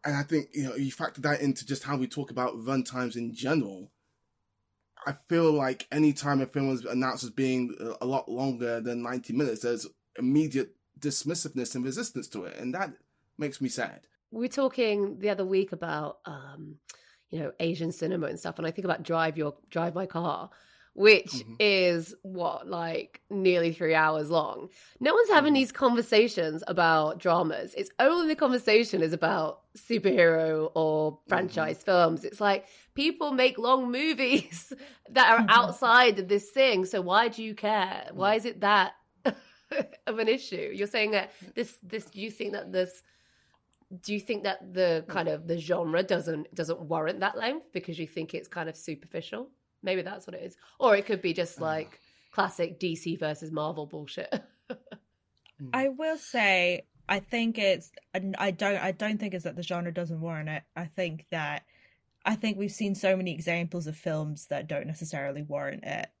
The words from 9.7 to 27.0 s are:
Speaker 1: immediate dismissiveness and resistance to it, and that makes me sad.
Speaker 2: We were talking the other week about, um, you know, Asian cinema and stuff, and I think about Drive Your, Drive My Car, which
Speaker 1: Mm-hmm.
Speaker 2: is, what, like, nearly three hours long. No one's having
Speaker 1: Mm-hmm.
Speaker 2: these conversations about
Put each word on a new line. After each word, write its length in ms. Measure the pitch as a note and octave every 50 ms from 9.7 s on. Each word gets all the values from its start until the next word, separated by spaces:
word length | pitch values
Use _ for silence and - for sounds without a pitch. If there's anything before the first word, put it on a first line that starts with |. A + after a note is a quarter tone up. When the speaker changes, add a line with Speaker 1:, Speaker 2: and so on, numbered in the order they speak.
| A#2+ A2 - - _ _ _ _ _
Speaker 1:
immediate 580 | - B2+ B2+ C#3 D3+ D#3+ D3+ C3 C3+ C3 - _ _ _ _ _ -
dismissiveness 760 | - D3 C#3 - - C#3+ F3 E3+ - D3+ - C3 A#2+ - -
and 80 | B2+ B2
resistance 420 | C3+ B2+ G#3 A#3+ - - B2+ - -
to 140 | - G#2 -
it, 120 | - -
and 160 | - A#2 B2+ C3
that 160 | F#3 G3 - - _ _ _ _ _ _ _ _
makes 240 | - D3 C#3+ C#3+ -
me 80 | C#3 B2
sad. 320 | - - A#2 - - - _ _ _ _ _ _
Speaker 2:
We 100 | - A3+
were 60 | A#3+ B3+
talking 680 | - C#4+ C4+ B3+ C4 C4 A#3+ A3 G#3 G#3 G3+ G3+ - F#3
the 100 | G3 G#3
other 160 | G3 F#3 F#3+
week 260 | F#3 G3 F#3+ G3 F#3+
about, 480 | F3+ E3 E3+ E3 D#3 D3+ D3+ D3 - _ _
um, 500 | F3 D3+ C#3 C3+ C#3 C#3 D3+ D#3 D3+ D#3 D3+ _ - - _ _ _ _ _ _ _
you 100 | - D#3+
know, 120 | D3 C#3 - -
Asian 300 | E3 E3 E3 D3 E3 D#3+ F3
cinema 340 | - E3 E3 F#3 E3+ D3+
and 100 | C#3 D#3 E3
stuff, 180 | - E3 D#3+
and 100 | - D#3+
I 40 | D#3+
think 140 | E3+ - F#3
about 180 | F3+ E3 - E3
Drive 340 | - E3 E3 D#3+ D#3+ D3+
Your, 180 | D#3 D3+ D3 C#3+ _ _ _
Drive 240 | - D#3+ D#3 E3+ D#3+
My 100 | F3 F#3+
Car, 460 | F#3 - E3 E3+ E3 D3 - - - - _ _ _ _ _ _ _ _
which 380 | - G3 G#3+ G#3+ F3 - -
Speaker 1:
Mm-hmm. 220 | C#3+ B2 G#2+ A2 A2+ -
Speaker 2:
is, 540 | A3 G#3 G3 F#3+ F3+ F3+ F3 E3+ E3 E3+ - _
what, 460 | - F#3+ F#3+ F3+ E3+ D#3+ - - -
like, 540 | F3+ F#3 E3+ E3+ E3 E3 - - - _ - _ _
nearly 420 | G#3 G3 F#3 F#3 F3+ F3 E3+ E3+ D#3+
three 220 | - F3+ D#3+ D#3+
hours 340 | D#3 D#3 D#3 D#3 D#3 D3+ D3+
long. 400 | E3+ D#3+ D3+ - - - - F#3 _ - - - _ _
No 160 | B3 D4 -
one's 140 | A4+ A#4 G#4+
having 240 | G4+ D4+ C4+ D4+ D4
Speaker 1:
Mm-hmm. 80 | C4+
Speaker 2:
these 100 | C4 -
conversations 920 | - - C#4 B3 A#3+ A#3 A#3 - A3+ G#3 A#3 A#3 - F#3+ E3 D#3 D#3 D#3+ -
about 500 | - F3+ F3+ E3+ E3 D#3+ D#3